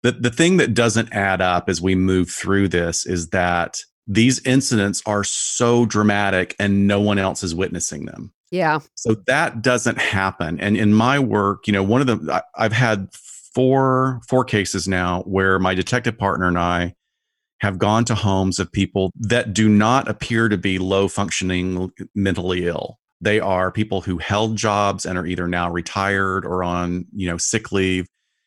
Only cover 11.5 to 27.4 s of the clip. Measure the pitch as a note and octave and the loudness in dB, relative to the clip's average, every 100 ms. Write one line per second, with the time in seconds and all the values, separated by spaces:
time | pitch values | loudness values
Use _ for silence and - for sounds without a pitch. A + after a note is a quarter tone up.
11.5 | G2 - G2+ G2 A#2+ C3+ G#2+ D2+ E2 - | -2 0 0 2 2 2 0 -2 -4 -4
12.5 | - A2 A2 B2 G#2+ F#2+ - - - - | -2 0 2 2 0 -4 -14 -20 -20 -8
13.5 | - C3 C3+ C3 C3 C3 B2+ - B2+ B2 | 0 2 4 2 2 0 -4 0 0 2
14.5 | G#2+ F#2 G2 F#2 F#2 F2+ F2+ - F#2+ F#2+ | 0 0 -4 -2 -2 0 -2 -2 0 2
15.5 | F#2+ F#2 F#2 F#2 B2 A#2+ A2+ G2 C#2 F2+ | 2 2 0 0 0 -2 -2 -2 0 0
16.5 | F2 F2 F2 F2 - _ _ _ _ _ | 0 0 0 -2 -8 _ _ _ _ _
17.5 | _ G2+ F2+ G#2 A2 A#2 G#2+ G2+ F#2+ F#2+ | _ -4 0 2 2 0 0 0 2 0
18.5 | F2+ F2+ - F#2+ G2 F#2+ - G#2+ A#2+ A2+ | -2 -4 -2 -2 0 -2 -4 -2 0 0
19.5 | G2 G#2+ G#2 G#2+ C3 - G#2 - A2+ A2+ | 2 4 6 4 2 0 -8 -4 0 2
20.5 | G2+ G2 F#2 F#2 F#2+ G2 - G2+ - F#2 | 0 -2 -2 0 2 0 0 -4 -2 -2
21.5 | F2+ F#2 F#2 F#2 - G2 G#2 G2 F2+ F2+ | -2 -2 -4 -6 -10 -10 -2 0 0 -2
22.5 | F2+ F2 D#2+ - - _ _ G#2+ G#2+ G2 | -2 -2 -4 -8 -12 _ _ 0 0 0
23.5 | F#2 F#2 A2 A2 G2 F#2+ F2+ - G2+ A2 | 0 0 -2 -2 -4 -4 -6 -2 -2 0
24.5 | G#2+ A2 G2+ G2+ F#2+ - F2+ E2+ F2+ F2 | -2 0 2 0 -2 -6 -6 -4 -4 -2
25.5 | F2+ F2 F2 E2+ G2+ G2 G2 F#2+ F#2+ F#2+ | -2 -2 -4 -6 -4 -2 0 0 -2 -4
26.5 | F2+ F2+ F2 F2 F2+ F2 G2 F2+ E2+ | -4 -2 -2 -2 -4 -8 -6 -4 -4